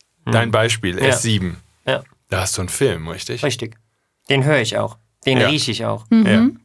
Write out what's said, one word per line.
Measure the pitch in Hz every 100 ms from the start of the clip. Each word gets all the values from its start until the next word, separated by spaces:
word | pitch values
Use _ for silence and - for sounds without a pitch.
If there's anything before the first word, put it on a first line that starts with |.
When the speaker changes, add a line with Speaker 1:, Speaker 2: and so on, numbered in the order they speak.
| _ _
Speaker 1:
Mhm. | -
Speaker 2:
Dein | 113 117
Beispiel, | 113 117 113 98 90
Speaker 1:
Ja. | 135
Speaker 2:
S | 123
sieben. | 117 104 90 80 _ _ -
Speaker 1:
Ja. | 131 - _ _
Speaker 2:
Da | 92
hast | 92 -
du |
einen | 87
Film, | - 135 82 80
richtig? | 90 - 123
Speaker 1:
Richtig. | 147 120 113 - _ _ _ _ -
Den | 139
höre | 139 143
ich | 110 110
auch. | 107 - _ _ -
Den | 131
Speaker 2:
Ja. | 101
Speaker 1:
rieche | 104 117
ich | 107 113
auch. | 110 -
Speaker 3:
Mhm. | 226 208 214 247 -